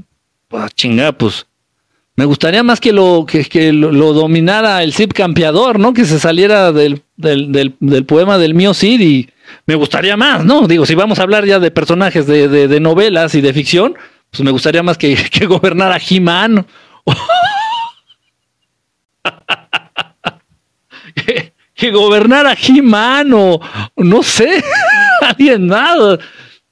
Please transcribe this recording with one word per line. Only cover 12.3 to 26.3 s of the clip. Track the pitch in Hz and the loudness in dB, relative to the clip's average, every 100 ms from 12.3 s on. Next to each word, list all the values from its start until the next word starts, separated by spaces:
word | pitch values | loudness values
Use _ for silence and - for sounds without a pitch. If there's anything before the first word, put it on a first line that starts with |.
| 147 143 | 2 2
de, | 143 139 | 2 2
de | 147 | 2
novelas | 160 165 214 170 160 | 2 2 0 0 0
y | 156 | 0
de | 139 | 0
ficción, | 135 135 175 233 - - _ _ | -2 -2 0 -2 -4 -16 _ _
pues | - | -6
me | 135 | -2
gustaría | 131 156 165 | -2 -2 -2
más | 175 165 | -2 -2
que, | 147 135 | -2 -2
<laughs> | - | -2
que | - 190 | -4 -2
gobernara | 185 190 170 190 175 | 0 0 -2 -2 -2
He-Man. | - 185 175 175 220 214 185 | -2 -2 0 0 0 0 -2
<laughs> | _ | _
que, | _ _ - | _ _ -6
gobernara | - 988 719 719 807 880 932 932 960 _ _ _ _ _ _ _ _ _ _ _ _ - - - - _ - _ - - _ - - _ _ _ _ _ - - | -4 -2 -2 -2 -4 -8 -8 -12 -16 _ _ _ _ _ _ _ _ _ _ _ _ -14 -12 -12 -12 _ -20 _ -16 -16 _ -14 -14 _ _ _ _ _ -20 -18
Que, | - - 233 - _ _ | -10 -6 -6 -8 _ _
que | - 240 | -8 -2
gobernara | 208 208 208 220 269 285 226 | 0 2 2 4 2 2 0
He-Man | - 262 262 208 233 277 285 | 2 4 4 2 0 0 0
o, | 226 190 165 - 107 104 - | 2 2 0 -4 -12 -10 -2
no | 175 220 | 2 2
sé, | 311 - 247 359 587 659 719 | 0 0 0 0 -2 -2 0
<laughs> | 831 831 622 | 0 2 0
alguien | 571 233 277 226 180 | 0 2 2 2 0
más. | 202 294 349 208 170 - | 0 0 2 2 0 -6